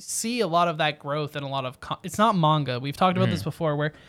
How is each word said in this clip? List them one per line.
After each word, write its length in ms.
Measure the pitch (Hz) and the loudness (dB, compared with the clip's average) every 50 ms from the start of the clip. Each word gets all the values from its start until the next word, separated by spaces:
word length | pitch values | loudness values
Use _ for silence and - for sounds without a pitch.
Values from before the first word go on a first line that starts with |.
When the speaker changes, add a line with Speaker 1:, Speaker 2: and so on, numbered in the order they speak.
Speaker 1:
see 380 | - - - - - 226 247 247 | -12 -8 -6 -4 -4 -2 0 0
a 60 | 214 | 0
lot 220 | 170 165 170 175 175 | 2 2 2 2 2
of 100 | 160 156 | 2 0
that 220 | 156 151 147 151 | 0 0 -2 -4
growth 340 | - 143 143 151 151 139 - | -6 -4 -4 -4 -4 -4 -6
in 80 | 147 139 | -8 -6
a 60 | 139 | -4
lot 160 | 135 135 131 | -4 -4 -4
of 140 | 127 123 - | -6 -8 -10
co-, 180 | - - 147 - - | -10 -8 -8 -8 -8
it's 140 | 185 - - | -6 0 2
not 180 | 208 233 214 | 4 4 4
manga. 420 | 180 156 151 156 151 143 131 123 120 | 4 4 4 4 4 2 0 -4 -4
We've 180 | 131 143 143 | -4 -6 -2
talked 200 | - 185 185 185 | 2 2 2 4
about 80 | 185 185 | 4 2
Speaker 2:
Mm-hmm. 80 | - 170 | 2 2
Speaker 1:
this 80 | 160 - | 0 -2
before, 320 | 156 - - 170 156 147 | -6 -6 -2 -2 0 0
where 180 | 147 151 156 - - - | 0 0 -2 -4 -8 -14